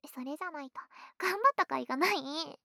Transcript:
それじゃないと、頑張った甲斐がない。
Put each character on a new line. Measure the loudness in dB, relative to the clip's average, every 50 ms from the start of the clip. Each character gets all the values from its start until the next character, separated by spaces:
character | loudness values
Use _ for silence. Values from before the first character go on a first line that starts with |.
| -18 -14 -12
そ | -10
れ | -8 -8 -6
じ | -6 -6
ゃ | -8
な | -6 -8
い | -10 -10
と、 | _ -16 -16 _ -20 -20 -20 -20 _ _
頑 | 0 0
張 | 0 6 6 6
っ | 6
た | 6 0
甲 | 2 0
斐 | -4 -2
が | -2 0
な | 2 4 4
い。 | 4 0 -2 -4 -6 -6 -6 -8 -10 _